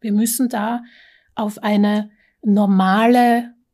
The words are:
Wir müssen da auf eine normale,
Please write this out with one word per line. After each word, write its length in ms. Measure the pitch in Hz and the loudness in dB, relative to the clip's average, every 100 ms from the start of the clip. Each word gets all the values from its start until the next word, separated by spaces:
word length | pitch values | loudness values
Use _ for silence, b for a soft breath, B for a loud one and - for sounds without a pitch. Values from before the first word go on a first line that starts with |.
Wir 100 | 226 | -2
müssen 380 | 208 226 - 254 | 0 0 -2 -2
da 340 | 233 214 240 240 B B B B - | -2 -4 -6 -10 B B B B -8
auf 260 | 214 208 | -8 -6
eine 480 | 214 208 202 208 208 B B B | -2 0 0 -2 -6 B B B
normale, 1120 | 214 202 202 190 185 202 233 247 240 233 240 - _ | -2 0 2 2 2 2 4 4 4 0 -4 -16 _